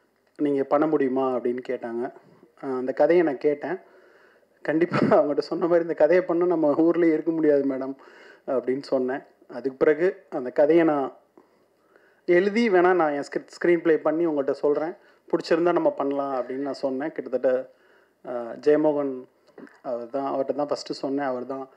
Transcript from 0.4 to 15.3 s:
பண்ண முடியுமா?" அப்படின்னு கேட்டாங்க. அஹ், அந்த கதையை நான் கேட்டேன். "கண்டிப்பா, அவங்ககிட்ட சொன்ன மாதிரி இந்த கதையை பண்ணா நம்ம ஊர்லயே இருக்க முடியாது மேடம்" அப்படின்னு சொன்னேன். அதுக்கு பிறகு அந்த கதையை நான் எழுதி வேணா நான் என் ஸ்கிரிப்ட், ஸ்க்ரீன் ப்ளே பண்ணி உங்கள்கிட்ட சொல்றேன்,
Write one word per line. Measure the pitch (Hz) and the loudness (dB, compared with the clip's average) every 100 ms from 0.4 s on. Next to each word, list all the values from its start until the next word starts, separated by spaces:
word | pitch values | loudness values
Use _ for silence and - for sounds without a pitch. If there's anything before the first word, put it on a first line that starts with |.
| 147 139 | -2 0
பண்ண | 135 143 156 | 0 0 2
முடியுமா?" | 147 135 131 131 127 | 2 0 0 -2 -2
அப்படின்னு | 123 123 127 | -2 -4 -6
கேட்டாங்க. | 123 117 117 127 - - _ _ _ | -8 -6 -6 -8 -10 -20 _ _ _
அஹ், | 139 127 | -8 -6
அந்த | 127 | -4
கதையை | 131 151 175 | 0 4 4
நான் | 160 123 | 2 0
கேட்டேன். | 147 143 139 185 - _ _ _ _ _ _ _ | -2 -2 -6 -10 -12 _ _ _ _ _ _ _
"கண்டிப்பா, | - 156 175 - | -4 0 0 0
அவங்ககிட்ட | - 196 147 143 | 4 4 4 -2
சொன்ன | - 165 | -4 -4
மாதிரி | 175 175 | 0 2
இந்த | 165 | 0
கதையை | 156 151 180 | 2 4 4
பண்ணா | 175 170 175 | 2 0 0
நம்ம | 165 147 | 2 2
ஊர்லயே | 143 165 170 165 | 2 2 4 2
இருக்க | 156 170 | 2 0
முடியாது | 160 156 143 | 0 2 4
மேடம்" | 135 131 131 135 - - - - - | 2 -4 -6 -10 -18 -20 -20 -16 -4
அப்படின்னு | 131 123 135 | -2 -2 -4
சொன்னேன். | - 135 127 143 - _ - | -2 -2 0 -4 -10 _ -18
அதுக்கு | 127 131 127 | -10 -8 0
பிறகு | 160 151 180 190 _ | 2 2 0 -4 _
அந்த | 156 123 | -8 -4
கதையை | - 147 165 | 2 4 4
நான் | 165 147 135 - _ _ _ _ _ _ _ _ _ _ - | 4 2 -4 -8 _ _ _ _ _ _ _ _ _ _ 2
எழுதி | 175 202 208 240 | 4 4 2 2
வேணா | 180 180 | 4 4
நான் | 180 156 | 4 2
என் | 143 | -2
ஸ்கிரிப்ட், | 139 - - - | -6 -8 -8 -2
ஸ்க்ரீன் | 175 170 | 2 2
ப்ளே | 165 151 | 4 2
பண்ணி | 156 156 170 | 2 0 0
உங்கள்கிட்ட | 147 139 | 0 -2
சொல்றேன், | 139 147 147 160 185 _ _ - | -2 0 0 -2 -8 _ _ -4